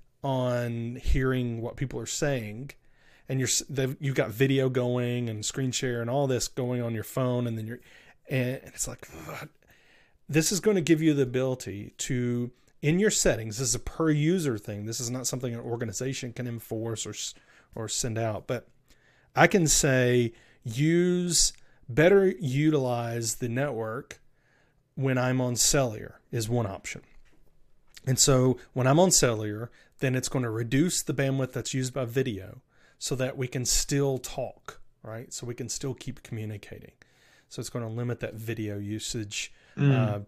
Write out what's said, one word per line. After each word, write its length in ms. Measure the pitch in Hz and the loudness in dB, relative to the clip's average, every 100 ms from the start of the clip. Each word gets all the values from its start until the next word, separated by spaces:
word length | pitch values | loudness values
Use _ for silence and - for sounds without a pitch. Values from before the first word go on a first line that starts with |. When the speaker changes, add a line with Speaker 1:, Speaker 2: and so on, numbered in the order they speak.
| - _ | -20 _
Speaker 1:
on 720 | 139 131 127 123 120 117 117 123 | -4 -2 0 -2 -2 -4 -6 -6
hearing 640 | - 127 131 127 120 117 | 0 2 2 0 -2 -4
what 140 | 117 - | -6 -6
people 240 | 131 - | -6 -6
are 60 | 113 | -8
saying. 640 | - 151 135 107 107 143 - _ _ _ _ _ | -4 -2 -2 -4 -10 -14 -16 _ _ _ _ _
And 120 | 131 | -2
you're, 80 | 123 | 0
s-, 160 | - - | 0 -2
they've, 260 | 135 131 147 | -2 -2 -2
you've 160 | 143 131 | -2 0
got 140 | 120 | -2
video 400 | 107 135 135 131 | 2 4 4 2
going 600 | 127 123 123 120 123 120 | 2 0 0 0 -2 -2
and 140 | 107 107 | -4 -6
screen 260 | - 131 | -2 -2
share 300 | 117 131 120 | -2 -2 -2
and 80 | 117 | -2
all 180 | 131 139 | 0 2
this 200 | 123 - | 0 0
going 340 | - 123 123 | -4 -2 -2
on 120 | 120 | -2
your 100 | 113 | -4
phone, 440 | 101 - 127 123 120 | -4 -2 0 0 0
and 100 | 113 | -4
then 100 | 110 | -6
you're, 120 | 120 - - - - - | -10 -14 -20 -20 -20 -4
and 300 | 131 123 135 | -2 0 -4
it's 240 | - - - | -10 -8 -8
like, 200 | 120 - 156 156 | -8 -14 -16 -14
"Ugh." 200 | 156 151 _ _ _ _ _ _ _ _ | -12 -14 _ _ _ _ _ _ _ _
This 240 | 151 156 | 2 2
is 80 | 190 | 2
gonna 220 | 214 196 | 2 2
give 200 | 147 160 | 4 4
you 100 | 160 | 6
the 80 | 143 | 4
ability 720 | 127 123 131 127 - 98 113 - | 2 2 0 -2 -6 -10 -12 -10
to, 520 | - 127 123 120 120 - _ _ | -4 -2 0 -2 -4 -8 _ _
in 160 | 147 170 | 0 4
your 140 | 208 | 4
settings, 460 | - 190 110 110 104 | 4 2 2 -2 -4
this 80 | 127 | -2
is 60 | 117 | -2
a 40 | |
per 300 | - - 160 | -4 0 2
user 480 | 151 151 185 147 110 | 4 4 2 0 -2
thing. 280 | - 104 104 | -4 -8 -6
This 140 | 113 | -6
is 120 | 120 | -4
not 160 | 123 120 | -4 -4
something 260 | 131 127 | -4 -4
an 60 | 117 | -6
organization 720 | 117 117 117 98 127 131 127 | -6 -4 -4 -4 -4 -6 -8
can 140 | 117 123 | -8 -8
enforce 580 | 117 - 113 113 110 107 | -8 -6 -6 -4 -4 -6
or 60 | |
s-, 220 | 104 - - _ _ _ - | -8 -10 -10 _ _ _ -10
or 120 | 110 | -6
send 300 | - 127 113 | -4 -2 -2
out, 300 | 113 101 - | -2 -4 -4
but 200 | 123 - _ _ _ _ _ _ - | -6 -6 _ _ _ _ _ _ 4
I 100 | 170 | 6
can 200 | 202 160 | 6 4
say, 640 | - 151 131 123 123 117 - _ _ | 4 4 4 6 4 2 -2 _ _
"Use, 880 | - 113 151 170 180 180 175 165 - - - _ - | -10 0 4 4 4 2 2 2 2 0 -18 _ -4
better 380 | 120 165 202 190 - | 4 8 8 6 2
utilize 960 | 165 131 156 151 127 120 117 117 113 - | -2 2 4 4 2 -2 -2 -2 -4 -4
the 140 | 120 | -4
network 680 | 117 143 113 113 117 - - _ _ _ _ _ _ _ - | -2 -2 -4 -4 -6 -10 -18 _ _ _ _ _ _ _ -4
when 220 | 135 127 | 0 2
I'm 240 | 127 127 | 2 2
on 140 | 127 120 | 0 2
cellular," 640 | - 147 127 110 - - _ | 4 4 2 -2 -12 -16 _
is 160 | 120 107 | -6 -2
one 160 | 120 107 | 0 -2
option. 340 | 95 - - - - - - - _ - _ _ - - | -6 -12 -14 -16 -20 -20 -20 -20 _ -20 _ _ -12 -2
And 100 | 131 | 2
so 380 | - 131 127 123 - | 6 6 4 2 -4
when 140 | - 127 | 0 4
I'm 120 | 143 | 6
on 120 | 185 | 6
cellular, 580 | - 135 110 107 104 120 - _ _ | 6 4 2 -4 -6 -10 -14 _ _
then 160 | 139 127 | 0 0
it's 140 | 127 | -2
gonna 200 | 139 120 | -2 -2
reduce 500 | 110 117 135 175 - | -2 0 2 4 2
the 100 | - | -2
bandwidth 400 | 135 139 135 131 | -2 0 0 -2
that's 200 | 127 110 | -4 -4
used 200 | 139 127 | -4 -4
by 120 | 127 120 | -4 -4
video 560 | 120 127 98 95 131 _ _ _ _ | -2 -2 -4 -10 -18 _ _ _ _
so 160 | - 131 | -6 -2
that 220 | 131 139 | -4 -4
we 100 | 127 | -6
can 180 | 135 123 | -4 0
still 520 | - - 143 139 131 | 0 2 2 2 0
talk, 640 | - - 117 - - - - _ | -4 -8 -8 -10 -18 -18 -20 _
right? 280 | - 113 131 | -14 -14 -12
So 140 | - 120 | -12 -10
we 80 | |
can 160 | 120 120 | -8 -8
still 240 | - 139 | -6 -6
keep 300 | 123 - 117 | -6 -8 -12
communicating. 680 | - 113 107 104 - - - _ _ _ _ _ _ | -10 -8 -8 -10 -12 -18 -18 _ _ _ _ _ _
So 100 | - | -12
it's 100 | 117 | -8
gonna 200 | 123 113 | -6 -6
limit 320 | 113 120 117 | -4 -4 -4
that 120 | 113 | -6
video 460 | 110 110 113 107 101 | -8 -6 -4 -4 -4
usage, 760 | 101 107 - 120 104 - - - _ - | -6 -6 -4 -6 -6 -8 -10 -12 _ 0
Speaker 2:
Mm. 140 | 143 | 2
Speaker 1:
uh, 260 | 131 113 104 | 4 2 0